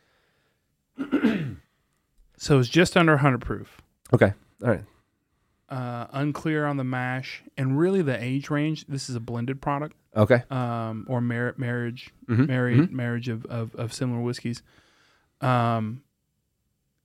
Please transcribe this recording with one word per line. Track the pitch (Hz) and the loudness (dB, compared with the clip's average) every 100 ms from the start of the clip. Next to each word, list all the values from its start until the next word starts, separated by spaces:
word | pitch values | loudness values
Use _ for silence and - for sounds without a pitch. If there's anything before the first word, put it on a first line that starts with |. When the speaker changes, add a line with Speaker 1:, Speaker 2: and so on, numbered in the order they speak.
| _ _ _ _ _ _ _ _ _ - | _ _ _ _ _ _ _ _ _ -12
Speaker 1:
<clears throat> | - 269 226 202 139 101 _ _ _ _ _ _ _ - | -2 0 2 0 -4 -10 _ _ _ _ _ _ _ -8
So | - 139 | 2 4
it's | 120 | 4
just | 160 180 185 | 4 4 4
under | 165 | 4
a | 147 | 6
hundred | 143 120 | 4 2
proof. | - 104 - - _ _ - | -2 -8 -10 -20 _ _ 2
Speaker 2:
Okay. | 120 104 - _ - | 4 6 2 _ -6
All | 123 | -2
right. | 98 - _ _ _ _ _ _ _ - | -2 -4 _ _ _ _ _ _ _ -12
Speaker 1:
Uh, | 131 123 120 117 | -10 -8 -10 -10
unclear | 139 147 139 160 156 147 | -4 -4 -2 -2 -2 -2
on | 139 | -2
the | |
mash, | 127 127 127 127 131 - - - | -2 -4 -4 -6 -8 -14 -14 -4
and | 131 139 | 0 2
really | 175 196 | 2 2
the | 143 117 | 0 -2
age | 120 135 139 | -2 -4 -2
range. | 147 151 151 - | -2 -2 -4 -6
This | 139 - | -10 -6
is | 120 | -8
a | |
blended | 117 120 123 135 | -6 -6 -4 -4
product. | 147 143 151 - _ | -4 -4 -6 -12 _
Speaker 2:
Okay. | 110 104 120 - | 4 6 6 4
Speaker 1:
Um, | 131 123 117 113 110 - | -4 -2 -4 -6 -8 -4
or | 123 | -2
mar-, | 120 117 123 - | 0 -2 -4 -4
marriage, | 123 120 120 127 - _ - | -4 -4 -4 -8 -14 _ 0
Speaker 2:
Mm-hmm. | 117 | 2
Speaker 1:
married, | 135 127 123 120 | 4 2 4 4
Speaker 2:
Mm-hmm. | 175 127 | 4 0
Speaker 1:
marriage | 120 120 120 | -4 -4 -4
of, | 113 - | -8 -6
of, | 117 113 - | -8 -8 -6
of | 113 | -8
similar | - 127 120 | -4 -4 -2
whiskeys. | 120 120 120 117 _ _ _ _ _ _ _ - | -4 -4 -6 -8 _ _ _ _ _ _ _ -4
Um, | 127 123 117 113 110 123 _ _ _ _ _ _ _ _ _ _ | 0 2 2 0 -2 -8 _ _ _ _ _ _ _ _ _ _